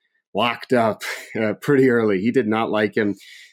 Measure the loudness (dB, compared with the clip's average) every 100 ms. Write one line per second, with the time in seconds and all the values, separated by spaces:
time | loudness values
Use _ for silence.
0 | _ _ _ -4 -4 -4 -2 0 0 -2
1 | -8 -12 -10 -4 -4 -2 0 4 4 4
2 | 2 0 0 0 0 0 0 0 0 0
3 | -2 -4 -12 -20 -20